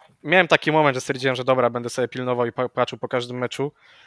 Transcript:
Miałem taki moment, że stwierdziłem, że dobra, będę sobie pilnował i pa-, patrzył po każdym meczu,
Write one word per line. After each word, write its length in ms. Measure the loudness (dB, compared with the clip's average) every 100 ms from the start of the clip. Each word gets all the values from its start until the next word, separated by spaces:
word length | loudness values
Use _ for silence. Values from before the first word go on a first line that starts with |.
| _ _
Miałem 260 | 0 2 4
taki 240 | 4 4
moment, 220 | 4 4
że 60 | 2
stwierdziłem, 360 | -4 -2 -2 0
że 80 |
dobra, 260 | 0 2 2
będę 200 | 0 -6
sobie 180 | -4 -4
pilnował 380 | -4 -4 -2 -2
i 60 |
pa-, 160 | -4 -4
patrzył 300 | -2 -2 -4
po 100 | -6
każdym 300 | -4 -4 -6
meczu, 340 | -6 -4 -8 -8 _ -20